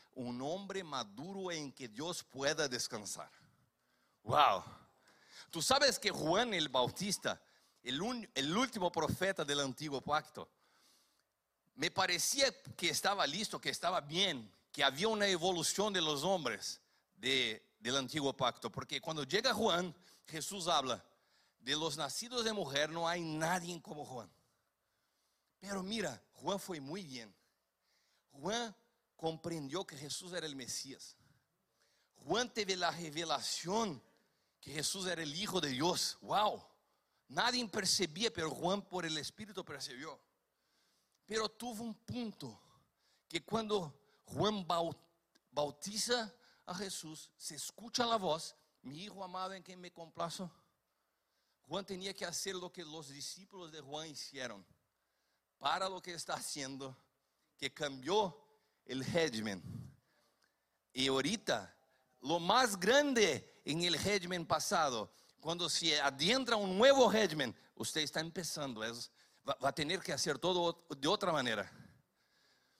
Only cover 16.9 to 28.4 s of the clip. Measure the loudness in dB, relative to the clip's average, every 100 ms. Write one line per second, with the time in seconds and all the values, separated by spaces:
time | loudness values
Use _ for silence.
16.9 | _ _ _ 2 2 2 -2 _ _ 0
17.9 | 0 0 0 0 2 0 0 -4 -6 -6
18.9 | -6 -4 -4 0 2 2 2 4 4 0
19.9 | -6 -20 -20 -12 -8 -6 -2 2 4 4
20.9 | -2 -6 _ _ _ _ _ -4 -2 0
21.9 | -2 -4 -4 -4 -2 0 -2 2 4 4
22.9 | 2 2 2 0 2 4 2 0 -8 -10
23.9 | -12 -10 -10 -12 _ _ _ _ _ _
24.9 | _ _ _ _ _ _ _ -8 -6 -4
25.9 | -4 -4 -6 _ -8 -4 -2 -4 -8 -6
26.9 | -8 -8 -10 -12 -18 _ _ _ _ _
27.9 | _ _ _ _ -8